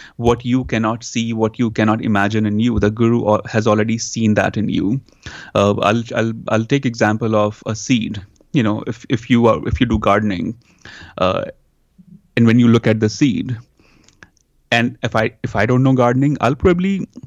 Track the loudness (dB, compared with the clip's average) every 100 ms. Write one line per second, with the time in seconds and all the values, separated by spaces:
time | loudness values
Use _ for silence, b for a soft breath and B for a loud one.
0 | B B 0 0 0 -2 0 -2 -2 -4
1 | -6 -4 -4 -2 -2 0 -4 0 0 0
2 | 0 0 0 0 0 0 0 2 0 2
3 | 0 2 2 0 0 -2 2 2 0 -4
4 | -6 -2 0 2 0 -2 -2 -2 -2 -4
5 | -8 B B B B 0 2 2 0 0
6 | -2 -4 -4 -4 -2 -2 0 -2 -2 0
7 | 0 0 0 0 0 -4 -8 -8 0 0
8 | -2 -8 -14 _ _ -2 0 -2 -6 -10
9 | -6 -4 0 2 4 2 -2 -2 0 0
10 | 2 2 0 -4 -6 -8 B B B B
11 | B B 0 0 -6 -12 _ _ _ _
12 | -20 -20 _ 2 4 6 6 4 4 2
13 | 0 0 0 0 -4 -10 -12 _ b b
14 | b b b _ _ _ -2 0 0 -4
15 | -4 -2 -2 -4 -6 -2 0 2 2 4
16 | 2 2 0 0 -2 0 2 2 0 -4
17 | -6 -14